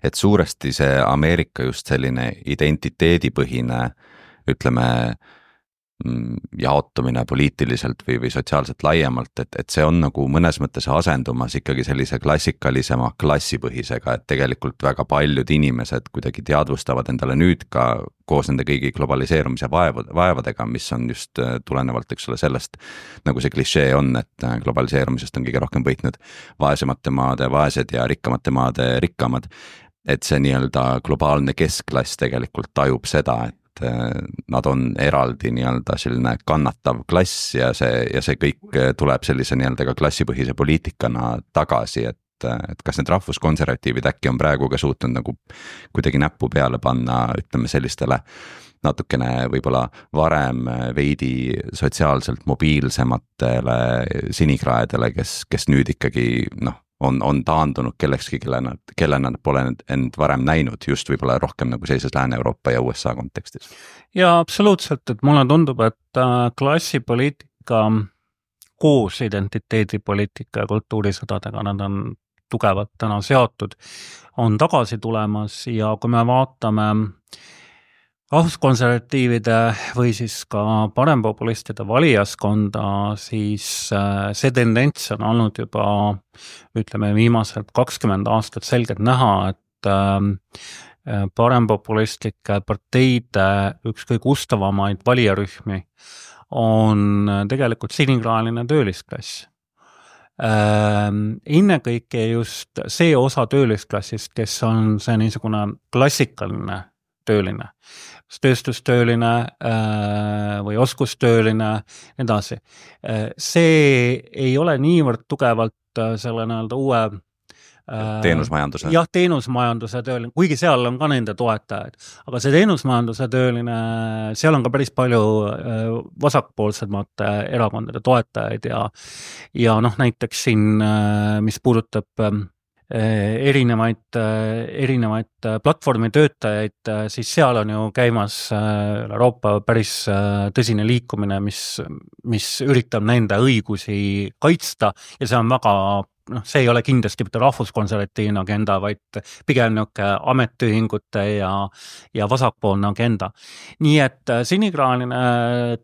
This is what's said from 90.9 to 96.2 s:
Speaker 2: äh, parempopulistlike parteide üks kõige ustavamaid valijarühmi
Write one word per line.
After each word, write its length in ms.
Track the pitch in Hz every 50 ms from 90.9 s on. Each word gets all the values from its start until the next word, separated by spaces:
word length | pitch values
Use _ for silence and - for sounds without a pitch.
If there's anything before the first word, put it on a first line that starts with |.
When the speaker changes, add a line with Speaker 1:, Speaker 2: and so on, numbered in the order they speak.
| - _ _
Speaker 2:
äh, 220 | - 113 101 98 95 -
parempopulistlike 1300 | - 117 123 127 123 117 104 107 98 - - 110 110 110 107 - - - 110 - _ - - 104 101 95
parteide 840 | - 107 - _ _ - 127 127 131 127 120 117 _ - 104 95 98 98 101 98 98 - - - 113
üks 160 | 107 - - -
kõige 240 | 123 110 - 123
ustavamaid 720 | 143 147 - - - 107 98 98 98 98 98 101 101 92 -
valijarühmi 760 | 123 123 123 120 104 98 98 101 92 - - - 107 98 95 90 _ _ _ - - - -